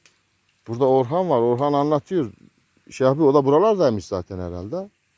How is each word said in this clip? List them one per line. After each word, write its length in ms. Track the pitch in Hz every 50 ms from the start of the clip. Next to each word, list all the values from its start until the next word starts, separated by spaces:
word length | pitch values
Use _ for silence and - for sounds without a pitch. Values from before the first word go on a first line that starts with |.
| _ _ _ _ _ _ _ _ _ _ _ _ _
Burada 180 | 110 117 120 139
Orhan 440 | 131 131 131 127 117 156 185 190 170
var. 100 | 135 117
Orhan 340 | 117 120 120 123 143 147 147
anlatıyor. 600 | 143 147 151 151 143 - - 190 170 127 101 - - - _ _ _ _ _ _ _ _ -
Şey 160 | - - 131
yapıyor. 200 | 131 139 156 160
O 60 | 135 139
da 120 | 147 135
buralardaymış 600 | 139 143 160 202 226 208 185 156 127 110 98 -
zaten 320 | - 101 90 87 - 95 90
herhalde. 500 | 90 85 87 87 92 107 156 185 196 - _ _ _ _ _